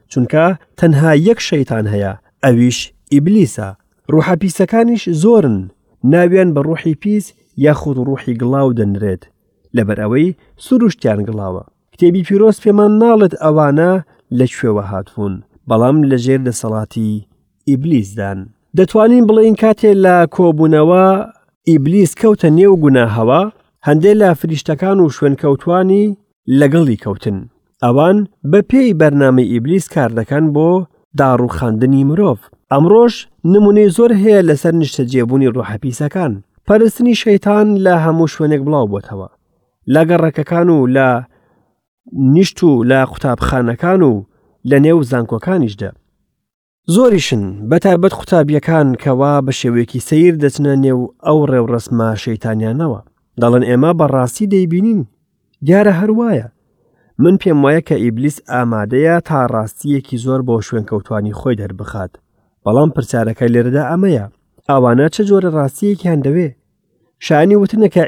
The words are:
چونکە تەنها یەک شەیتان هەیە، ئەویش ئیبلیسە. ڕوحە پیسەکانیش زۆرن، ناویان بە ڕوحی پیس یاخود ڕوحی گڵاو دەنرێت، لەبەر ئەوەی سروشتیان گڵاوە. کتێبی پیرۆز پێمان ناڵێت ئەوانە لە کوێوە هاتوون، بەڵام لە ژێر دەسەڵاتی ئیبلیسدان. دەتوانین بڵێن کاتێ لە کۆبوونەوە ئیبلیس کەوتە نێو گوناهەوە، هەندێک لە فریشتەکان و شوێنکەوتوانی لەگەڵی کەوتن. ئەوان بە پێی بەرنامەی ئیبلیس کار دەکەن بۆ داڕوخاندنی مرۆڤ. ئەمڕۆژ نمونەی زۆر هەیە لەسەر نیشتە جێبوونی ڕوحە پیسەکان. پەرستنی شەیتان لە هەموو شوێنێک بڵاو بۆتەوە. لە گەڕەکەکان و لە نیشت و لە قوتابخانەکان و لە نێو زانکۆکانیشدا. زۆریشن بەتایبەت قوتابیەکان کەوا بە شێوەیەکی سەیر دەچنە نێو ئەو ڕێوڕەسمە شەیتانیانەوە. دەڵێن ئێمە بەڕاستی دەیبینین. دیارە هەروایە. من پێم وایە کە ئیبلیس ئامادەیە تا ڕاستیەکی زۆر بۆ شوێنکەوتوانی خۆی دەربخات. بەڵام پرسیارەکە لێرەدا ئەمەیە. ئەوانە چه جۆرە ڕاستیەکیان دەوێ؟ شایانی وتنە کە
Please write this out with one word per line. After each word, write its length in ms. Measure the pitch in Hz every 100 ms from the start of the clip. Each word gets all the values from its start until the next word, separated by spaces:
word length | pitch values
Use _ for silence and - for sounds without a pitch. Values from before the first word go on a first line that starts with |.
| _
چونکە 340 | 131 120 156 170 180 _ -
تەنها 360 | 165 143 160 151 180
یەک 120 | 233
شەیتان 460 | - 151 131 113 104
هەیە، 260 | 104 98 98 _ _
ئەویش 380 | 139 120 123 123 - _ -
ئیبلیسە. 580 | 143 160 214 147 - 98 95 _ _ -
ڕوحە 260 | 156 180 180
پیسەکانیش 640 | 196 - 185 226 233 233 -
زۆرن، 480 | 160 202 226 147 101 95 _ _ _
ناویان 460 | 127 170 175 190 180
بە 100 | 143
ڕوحی 320 | 139 160 165 151
پیس 300 | 208 208 - _ _ -
یاخود 400 | 147 147 151 127
ڕوحی 360 | 123 135 - 117
گڵاو 360 | 123 135 135 117
دەنرێت، 460 | 104 98 104 90 _ _ _ _ _
لەبەر 240 | 120 104 104
ئەوەی 360 | 107 127 175 - _ _
سروشتیان 640 | - 254 226 - 127 104 101
گڵاوە. 380 | 107 95 92 - _ _
کتێبی 360 | - 175 185 170
پیرۆز 300 | 202 220 208
پێمان 300 | 214 202 208 214
ناڵێت 340 | 233 220 190 -
ئەوانە 480 | 156 156 147 143 175 190 - _ -
لە 140 | 123 127
کوێوە 360 | - 120 104
هاتوون، 500 | 98 98 95 - 101 92 - _ -
بەڵام 320 | 113 123 151
لە 140 | 139 131
ژێر 180 | 120 135
دەسەڵاتی 680 | 127 107 113 110 107 120 110 107 - _ _ _ -
ئیبلیسدان. 720 | 135 156 139 98 107 98 95 104 _ _ -
دەتوانین 480 | 185 220 226 247 214
بڵێن 300 | 220 220 214
کاتێ 360 | 220 214 220 196
لە 200 | 185 180 170
کۆبوونەوە 800 | - 175 156 160 156 160 180 190 190 226 - _ _ -
ئیبلیس 440 | 160 139 196 175
کەوتە 360 | - 220 208 165 160
نێو 160 | 196 185
گوناهەوە، 580 | 147 131 117 110 113 147 208 - _ _
هەندێک 320 | - 151 190 214
لە 100 | 196
فریشتەکان 640 | 165 165 156 - 151 185 196
و 140 | 165 -
شوێنکەوتوانی 920 | 147 135 147 139 - 180 185 202 208 196 _ _ -
لەگەڵی 540 | 131 143 160 151 107
کەوتن. 340 | 107 92 110 98 - _ _ -
ئەوان 360 | 120 127 165 208 202 _ 143
بە 140 | 196
پێی 360 | 202 262 254 165
بەرنامەی 520 | 156 143 135 127 113
ئیبلیس 340 | 117 127 185 -
کار 240 | 165 120
دەکەن 340 | 117 110 143 156 143
بۆ 140 | 160 185 170 _ _ 143
داڕوخاندنی 920 | 135 123 123 87 123 110 127 135 139
مرۆڤ. 300 | 165 202 117 - _ -
ئەمڕۆژ 440 | 139 165 220 240 - - _
نمونەی 460 | 165 202 202 208 208
زۆر 220 | 170 233
هەیە 280 | 208 214 202 170
لەسەر 260 | 147 170
نیشتە 300 | 165 147 - 123
جێبوونی 420 | 127 117 135 131 123
ڕوحە 220 | 104 104
پیسەکان. 540 | 135 120 147 190 160 101 - _
پەرستنی 560 | - 214 220 - 240 220
شەیتان 460 | 220 202 202 208 214 202
لە 160 | 185 175
هەموو 280 | 160 165 160
شوێنێک 280 | - 151 147
بڵاو 280 | 139 151 107
بۆتەوە. 380 | 101 - 98 92 _ _ _ _ _ -
لە 140 | 143 165
گەڕەکەکان 640 | 170 160 151 147 170 175
و 100 | 156 127
لە 220 | 135 131 123 127 _ _ _ _ _ _ _ - -
نیشت 400 | 131 156 196 -
و 200 | 175 127
لە 160 | 120 131 131
قوتابخانەکان 960 | - 139 120 - 135 117 117 175 190
و 120 | 151 104 98 _ _ _ 120
لە 120 | 139
نێو 200 | 151 170
زانکۆکانیشدا. 880 | 123 127 113 113 - 185 117 98 101 - _ _ _ _ _ _ _ _ -
زۆریشن 560 | 185 254 196 - 113 98 98 107
بەتایبەت 460 | 160 196 175 185
قوتابیەکان 760 | - - 175 147 151 - 165 143 120
کەوا 380 | 143 131 143 143
بە 100 | 135
شێوەیەکی 540 | 131 127 117 117 127 -
سەیر 260 | 156 175 165
دەچنە 380 | 143 143 143 139
نێو 260 | 135 127 123 _
ئەو 160 | 165 156 143
ڕێوڕەسمە 640 | 127 113 120 - 117 113 110
شەیتانیانەوە. 840 | - 110 113 110 110 131 165 104 - _ _ -
دەڵێن 260 | 120 123
ئێمە 280 | 117 123 156
بەڕاستی 560 | 170 147 131 123 - 208
دەیبینین. 500 | 196 180 170 220 208 120 _ _ _ _ _
دیارە 320 | 143 190 208
هەروایە. 540 | 175 214 220 233 151 110 _ _ _ _ _ _ -
من 160 | 160 190
پێم 220 | 185 151
وایە 200 | 139 160
کە 140 | - 147
ئیبلیس 340 | 117 113 147 147
ئامادەیە 760 | - 127 120 110 104 127 160 170
تا 180 | - 151 123
ڕاستیەکی 720 | 113 107 - 143 139 - 120
زۆر 240 | 127 131
بۆ 140 | 127 117
شوێنکەوتوانی 760 | - 117 104 107 - 107 104 101
خۆی 200 | 131 110
دەربخات. 520 | 95 95 104 104 92 _ _ _ _ _ 101
بەڵام 240 | 120 160
پرسیارەکە 540 | 139 117 123 113 110 120
لێرەدا 360 | 120 120 135 131
ئەمەیە. 380 | 170 196 135 101 _ _ _ -
ئەوانە 380 | 135 123 120 156
چه 120 | -
جۆرە 260 | 202 196 185
ڕاستیەکیان 680 | 156 139 - 202 196 175 156
دەوێ؟ 260 | 135 165 160 - _ _ _ _ _ _
شایانی 340 | - 151 175 208
وتنە 320 | 196 220 208
کە 160 | 180